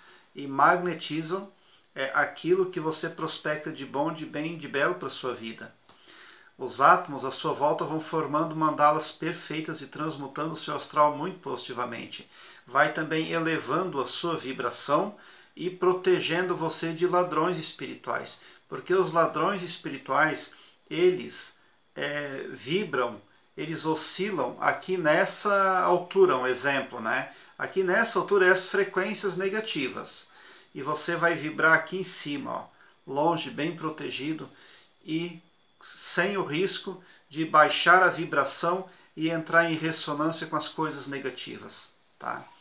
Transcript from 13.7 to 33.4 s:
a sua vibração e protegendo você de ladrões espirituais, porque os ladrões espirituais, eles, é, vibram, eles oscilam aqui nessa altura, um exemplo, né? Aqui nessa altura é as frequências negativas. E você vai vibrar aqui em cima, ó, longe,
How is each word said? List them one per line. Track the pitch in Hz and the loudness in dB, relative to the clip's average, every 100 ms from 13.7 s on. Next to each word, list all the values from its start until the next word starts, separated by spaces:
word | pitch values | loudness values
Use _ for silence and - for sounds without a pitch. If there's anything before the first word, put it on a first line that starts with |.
| 151 185 143 | -2 0 -2
a | 123 | -4
sua | - 175 160 | -2 -4 -4
vibração | 127 131 120 - - 151 208 - - - - | -4 -4 -4 -4 0 2 0 -6 -18 -20 -20
e | - 170 | -10 -8
protegendo | 180 180 185 185 175 135 165 185 | 0 2 4 4 2 2 0 0
você | 170 160 - 165 | -2 -2 -2 -4
de | 160 175 | 0 2
ladrões | 180 175 160 170 170 | 2 2 2 0 0
espirituais, | 156 - 127 - - 117 - - - - _ | -6 -8 -10 -10 -6 -6 -6 -14 -18 -20 _
porque | - - | -10 0
os | 185 165 | 2 4
ladrões | 165 160 151 170 202 | 4 2 2 0 0
espirituais, | 175 - 156 135 - 135 156 - - - - _ - | -4 -8 -8 -8 0 2 2 0 -8 -18 -20 _ -8
eles, | 151 180 180 120 - - - _ _ _ | 2 4 4 -2 -12 -16 -20 _ _ _
é, | - 143 147 143 135 - | -8 -4 -4 -6 -8 -10
vibram, | 131 127 175 180 135 120 107 - _ _ - | -10 -2 -2 0 0 0 -4 -16 _ _ -10
eles | 151 156 156 | -6 -4 -2
oscilam | 156 - - 202 185 123 - | -2 -4 -4 -2 -2 -2 0
aqui | - 131 - 185 | 0 0 -2 0
nessa | 156 165 190 - 208 196 190 185 | 4 4 2 0 0 2 4 4
altura, | 175 175 175 196 180 131 | 4 2 2 6 6 6
um | 127 | 2
exemplo, | 123 143 139 - 120 | 0 0 0 -2 -4
né? | 113 - - - - - | -2 -2 -4 -10 -20 -8
Aqui | 131 185 | -4 0
nessa | 185 196 226 208 | 2 2 2 0
altura | 196 202 185 | 2 6 6
é | |
as | 185 - | 6 4
frequências | 196 196 180 202 208 202 | 0 0 0 -2 -2 -4
negativas. | 170 190 214 214 160 127 110 - - - - - - - | -2 -2 -2 -4 -4 -4 -6 -10 -14 -16 -20 -20 -20 -16
E | - | -10
você | 135 151 - 170 | -6 -4 -4 0
vai | 170 | 2
vibrar | 156 147 - 160 | 2 -2 2 6
aqui | 160 160 185 | 6 4 -6
em | |
cima, | 185 - 147 143 120 | -6 -8 -6 -6 -6
ó, | 123 - _ - _ - | -8 -10 _ -20 _ -6
longe, | 139 156 165 | 0 2 2